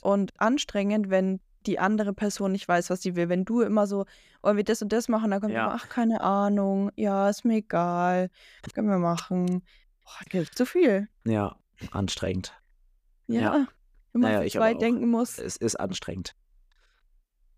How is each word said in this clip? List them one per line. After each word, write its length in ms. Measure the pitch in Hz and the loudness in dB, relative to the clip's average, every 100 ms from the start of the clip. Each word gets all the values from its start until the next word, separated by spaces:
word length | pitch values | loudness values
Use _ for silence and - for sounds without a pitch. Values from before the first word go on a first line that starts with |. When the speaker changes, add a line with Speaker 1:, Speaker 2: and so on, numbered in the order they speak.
Speaker 1:
und 300 | - 202 190 - | 0 2 0 0
anstrengend, 720 | 220 277 - 208 202 214 196 | 0 0 -2 -2 0 0 2
wenn 300 | 190 190 190 - _ - | 2 2 -2 -8 _ -4
die 140 | 185 | 0
andere 340 | 190 214 208 | 0 0 -2
Person 380 | 196 208 - 196 | -2 -4 -2 -2
nicht 160 | 196 - | -2 0
weiß, 220 | 175 175 | 0 0
was 120 | 180 | -4
sie 140 | 190 175 | -2 -2
will. 140 | 170 | 0
Wenn 160 | 180 185 | 0 0
du 160 | 233 | 0
immer 260 | 214 214 196 | 2 2 2
so, 180 | 196 190 - - _ | -2 -6 -12 -20 _
"Wollen 160 | - 208 | 0 2
wir 60 | |
das 180 | 208 226 | 0 -2
und 100 | 208 | 0
das 140 | 220 240 | -2 0
machen?" 220 | 220 220 | 0 0
Dann 100 | 196 | -2
kommt 120 | 208 | -2
Speaker 2:
Ja. 40 | 220 | -2
Speaker 1:
immer, 160 | 220 | -2
"Ach, 160 | 233 - | -4 -6
keine 320 | - 226 220 | -2 0 0
Ahnung, 680 | - 196 202 202 196 196 202 - | 0 0 2 2 2 0 -2 -2
ja, 340 | 214 196 196 | 0 2 2
ist 160 | 208 240 | 2 0
mir 120 | 220 | 0
egal, 720 | 208 170 175 175 180 180 185 - - - - | 0 0 0 0 2 2 -2 -6 -20 -18 -10
können 160 | - 214 | -2 0
wir 100 | 185 | 2
machen." 640 | 170 170 - 180 180 180 - _ _ _ | 2 0 -2 -2 0 -2 -6 _ _ _
Boah, 80 | - - - | -20 -20 -6
das 120 | 185 | -4
ist 140 | 156 - | -4 -2
zu 80 | 254 | 0
viel. 420 | 349 311 196 208 _ 113 | 4 4 4 -2 _ -2
Speaker 2:
Ja, 280 | 107 101 - _ _ - | 0 0 -6 _ _ -8
anstrengend. 600 | - 95 - 92 92 - - _ _ _ _ _ _ - | -4 -4 -2 -4 -4 -6 -16 _ _ _ _ _ _ -4
Speaker 1:
Ja, 240 | 233 214 | 0 2
Speaker 2:
Ja. 160 | 302 262 - _ _ _ | 2 0 -6 _ _ _
Speaker 1:
wenn 80 | 233 | 0
man 100 | 226 | 2
Speaker 2:
Naja, 40 | 208 | 2
Speaker 1:
für 100 | 196 | 0
Speaker 2:
ich 120 | 208 | 2
Speaker 1:
zwei 0 | |
Speaker 2:
aber 180 | 220 226 | 2 2
auch. 40 | |
Speaker 1:
denken 300 | 226 240 233 | 0 0 2
muss. 280 | 233 240 - | 0 0 -6
Speaker 2:
Es 200 | - - | -10 -4
ist 180 | 113 - | -4 -2
anstrengend. 560 | 95 90 - 92 - - _ _ _ _ _ _ _ _ _ _ _ | -6 -6 -8 -10 -12 -16 _ _ _ _ _ _ _ _ _ _ _